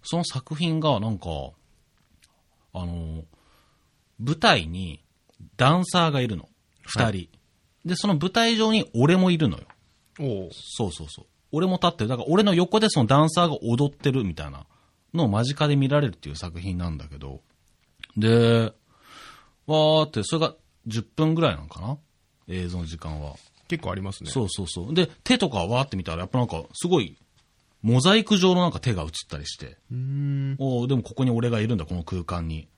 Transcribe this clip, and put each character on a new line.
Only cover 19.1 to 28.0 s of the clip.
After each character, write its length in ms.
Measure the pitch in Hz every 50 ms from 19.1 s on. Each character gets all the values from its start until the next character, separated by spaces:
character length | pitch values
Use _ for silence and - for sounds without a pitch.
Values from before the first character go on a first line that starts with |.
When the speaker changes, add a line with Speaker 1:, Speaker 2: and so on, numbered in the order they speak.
| - - - - - - _ _ _ _ _
Speaker 1:
わ 380 | - 151 156 156 156 156 156 156
ー 20 |
っ 60 | 151
て、 100 | - 110 101
そ 140 | - -
れ 100 | 160 160
が 80 | - - _ _ _ _ _ _
十 160 | 117 107 117
分 320 | 107 _ _ - 156 156 160
ぐ 80 | 165
ら 120 | 117 135 87
い 20 |
な 80 | 73 73
ん 60 | 73
か 120 | - 80
な？ 160 | 85 113 143 147 _ _ _ _ _ _ _ _ _
映 200 | - 90 92 90
像 120 | 87 87 90
の 60 | 85
時 120 | 78 82
間 240 | 80 - 80 78 76
は。 120 | 73 71 69 - - _ _ _ _
Speaker 2:
結 160 | _ 170 160 -
構 80 | -
あ 40 | 92
り 60 | 95
ま 100 | 95 98 95
す 100 | - -
ね。 80 | 76
Speaker 1:
そ 120 | - 135 113
う 40 | 92
そ 140 | - - 95
う 40 |
そ 200 | 85 - 90 87 110
う。 40 | 156
で、 140 | 175 180 - - _ _
手 140 | - 254
と 120 | 240 208 160
か 160 | 135 98 85
わ 180 | 92 117 123 135
ー 20 |
っ 40 | 143
て 80 | -
見 60 | 95 87
た 100 | - 80
ら、 60 | 82
や 60 | 90
っ 40 | 92
ぱ 100 | - 131
な 60 | 123
ん 20 |
か、 160 | 113 - 80 - - -
す 140 | - -
ご 140 | 180 185 156
い、 160 | 107 82 - _ _ _ _ _ _ _ _ _ _ _ _ _ -
モ 180 | 110 120 127